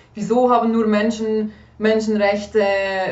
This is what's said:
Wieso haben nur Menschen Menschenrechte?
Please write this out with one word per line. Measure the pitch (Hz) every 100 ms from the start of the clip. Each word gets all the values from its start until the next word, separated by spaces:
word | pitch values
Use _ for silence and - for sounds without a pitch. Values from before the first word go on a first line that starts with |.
| _
Wieso | 208 190 247 247
haben | 233 226
nur | 226
Menschen | 214 208 220 220 220 220 214 - - -
Menschenrechte? | 214 220 220 214 202 208 - 220 196 196 196 269 185